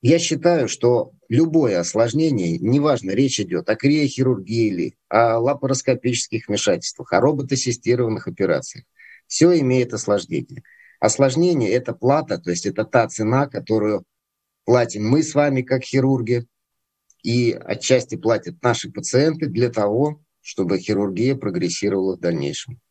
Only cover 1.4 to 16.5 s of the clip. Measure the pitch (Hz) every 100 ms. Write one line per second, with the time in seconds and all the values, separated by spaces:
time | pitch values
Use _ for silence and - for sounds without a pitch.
1.4 | 165 160 131 92 85 107 117 131 160 127
2.4 | 85 85 101 135 147 135 95 98 135 120
3.4 | 95 85 80 107 139 151 143 - 127 113
4.4 | 92 117 110 90 76 _ _ 110 117 113
5.4 | 120 139 135 131 - 127 127 117 - 113
6.4 | - 104 - 87 - - - 90 131 151
7.4 | 131 131 127 117 - 123 120 107 - 87
8.4 | 95 76 - - - _ - - _ -
9.4 | 170 175 131 127 123 107 - 101 - -
10.4 | - 131 _ _ - _ 110 - 139 127
11.4 | 180 160 107 117 127 - 123 147 147 90
12.4 | 87 87 - 95 107 127 110 - 107 127
13.4 | 143 104 - 110 107 101 - _ _ _
14.4 | _ _ - 123 117 107 107 143 156 143
15.4 | 147 135 127 131 - 135 131 135 113 120
16.4 | 120